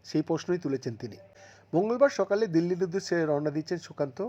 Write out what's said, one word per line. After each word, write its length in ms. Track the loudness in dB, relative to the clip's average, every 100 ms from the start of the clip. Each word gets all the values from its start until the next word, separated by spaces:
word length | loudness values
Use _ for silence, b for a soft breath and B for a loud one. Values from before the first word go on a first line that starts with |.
| -2
সেই 180 | -2 0
প্রশ্নই 300 | -4 -2 -4 -2
তুলেছেন 280 | -4 -4 -8
তিনি। 160 | -12 -14 -20 -20 B B B
মঙ্গলবার 380 | 0 0 4 4 4
সকালে 240 | 2 2 4 2
দিল্লির 300 | 2 0 0
উদ্দেশ্যে 280 | -2 0 0 2
রওনা 260 | 2 0
দিচ্ছেন 280 | -2 -4 -6 -8
সুকান্ত। 340 | -4 -4 -4